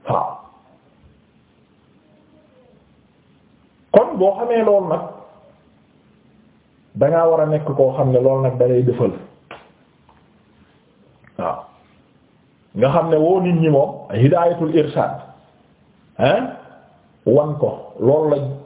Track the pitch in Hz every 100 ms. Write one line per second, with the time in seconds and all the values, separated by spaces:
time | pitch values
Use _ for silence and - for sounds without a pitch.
0 | - 87 - - - _ _ _ _ _
1 | _ _ _ _ _ _ _ _ _ _
2 | _ _ _ 311 311 254 _ _ _ _
3 | _ _ _ _ _ _ _ _ _ 202
4 | 339 262 190 196 240 233 208 202 175 151
5 | - - - - _ _ _ _ _ _
6 | _ _ _ _ _ _ _ _ _ -
7 | 143 165 165 160 151 151 147 139 131 127
8 | 131 127 131 135 131 120 123 123 123 117
9 | 110 - - _ _ - _ _ _ _
10 | _ _ _ _ _ _ _ _ _ _
11 | _ _ _ - 87 - - _ _ _
12 | _ _ _ _ _ _ _ 95 131 165
13 | 165 156 160 190 180 165 160 139 147 -
14 | - 104 135 170 170 170 160 160 143 156
15 | 104 - - - _ _ _ _ _ _
16 | _ - 127 208 254 - - - _ _
17 | _ _ - 131 151 151 110 - - -
18 | 117 151 151 143 131 -